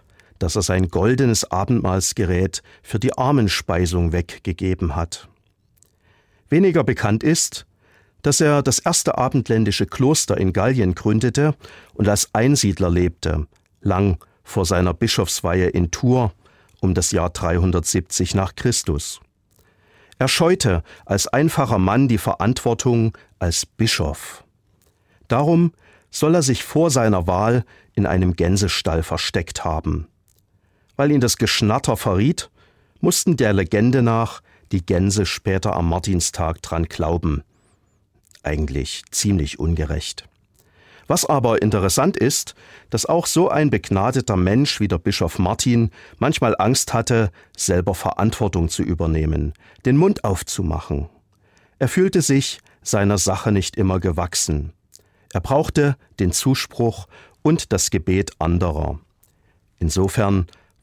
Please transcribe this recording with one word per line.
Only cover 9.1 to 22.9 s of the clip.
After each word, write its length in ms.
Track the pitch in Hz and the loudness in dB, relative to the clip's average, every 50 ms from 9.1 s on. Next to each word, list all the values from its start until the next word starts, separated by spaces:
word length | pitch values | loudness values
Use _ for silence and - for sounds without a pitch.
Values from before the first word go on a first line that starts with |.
| - - | 0 0
abendländische 680 | 120 131 - 139 113 - 156 113 110 101 101 - 101 | -2 0 0 -2 0 2 2 2 2 2 0 -2 -2
Kloster 500 | - - - 131 135 160 - - - 101 | -4 -2 0 2 2 2 2 0 0 0
in 160 | - 95 92 85 | 0 0 0 2
Gallien 420 | 98 95 120 135 127 101 92 87 | 2 2 2 2 2 2 0 0
gründete 640 | - - 107 107 110 123 123 - 143 147 151 143 - - - - - - - - | 0 0 0 2 2 2 0 0 2 2 0 0 -2 -8 -20 -20 -20 -20 -14 -4
und 120 | - 104 | 0 2
als 260 | 101 104 101 - - - | 2 2 2 0 -2 0
Einsiedler 520 | 107 117 135 147 - - 101 92 - 95 87 | 2 2 4 2 2 2 0 0 0 0 2
lebte, 600 | 85 87 90 87 - - - 82 80 78 78 - _ _ _ _ _ _ | 2 2 2 0 -2 -4 -4 -4 -2 -2 -4 -6 _ _ _ _ _ _
lang 360 | - 101 95 92 101 101 87 - - - _ _ _ | -2 0 0 2 2 2 0 -2 -6 -12 _ _ _
vor 200 | - - 104 92 | -6 -4 -2 0
seiner 300 | 85 95 87 90 90 82 | 0 2 2 2 0 0
Bischofsweihe 760 | - 117 113 - - 98 - - - - 87 87 92 92 90 | 0 -2 0 0 0 -2 -2 -4 -4 -2 0 0 2 2 0
in 200 | - - 87 85 | 0 0 -2 -2
Tours 400 | - - - 123 127 127 120 98 - _ _ _ _ _ _ _ _ _ | -2 -2 0 2 2 2 2 0 -4 _ _ _ _ _ _ _ _ _
um 160 | - 95 90 | -2 0 0
das 160 | 92 87 - | 0 0 0
Jahr 200 | - 87 85 90 | 0 0 -2 -2
dreihundertsiebzig 1040 | - - - 82 87 87 90 92 87 87 80 - - 92 85 - - - 90 - - | -4 -4 -2 -2 0 2 2 2 2 0 0 -2 -2 -2 -4 -2 -4 -4 -2 -2 0
nach 180 | 104 95 92 - | -2 -2 -2 -4
Christus. 640 | - - 127 113 - - - 78 73 - - - - - _ _ _ _ _ _ _ _ _ _ _ _ _ _ _ _ _ - | -4 -2 -2 -2 -2 -2 -4 -4 -4 -6 -8 -12 -16 -18 _ _ _ _ _ _ _ _ _ _ _ _ _ _ _ _ _ -6
Er 120 | - 131 131 | -4 -2 -2
scheute 560 | - - 160 170 185 185 - 117 92 82 - - - - - | 0 2 4 4 4 4 2 2 2 0 -2 -4 -12 -20 -6
als 200 | - 98 101 - | -4 -2 -2 -2
einfacher 520 | - - 131 151 160 - - 143 - 117 95 | 0 0 2 2 2 2 0 0 0 2 2
Mann 280 | 92 92 104 127 139 | 2 2 4 4 2
die 120 | 131 113 95 | 2 2 0
Verantwortung 1000 | - 107 - - 87 107 127 - - 120 117 - - 127 | 0 -2 -2 0 0 0 0 0 0 -2 -2 0 0 0